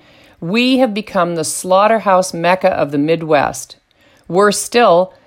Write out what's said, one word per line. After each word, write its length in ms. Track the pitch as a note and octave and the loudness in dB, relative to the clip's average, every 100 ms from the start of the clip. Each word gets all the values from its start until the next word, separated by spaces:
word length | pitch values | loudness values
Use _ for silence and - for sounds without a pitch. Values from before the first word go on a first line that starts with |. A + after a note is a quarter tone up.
| _ _ _ _ | _ _ _ _
we 380 | E3 A3+ B3+ B3+ | -4 -2 0 2
have 160 | B3+ | 0
become 400 | G#3 G#3 G3 E3+ | -2 -4 -2 -2
the 100 | E3+ | -2
slaughterhouse 880 | D3+ - F#3 F#3 G#3+ A3+ F#3+ F#3 F#3 | -6 -8 0 2 4 2 2 0 0
mecca 380 | E3 E3+ F#3 F#3 | -2 0 2 0
of 220 | F#3+ C#3+ | 0 -2
the 80 | D3 | -2
Midwest. 760 | D3+ E3 D#3+ D3 - - - - _ _ _ _ - | 0 -2 0 0 0 -6 -16 -20 _ _ _ _ -4
Worse 320 | F3 G#3 G3 | 0 0 0
still, 540 | - A#3 A3 E3+ F#3 - | -2 2 4 4 2 -8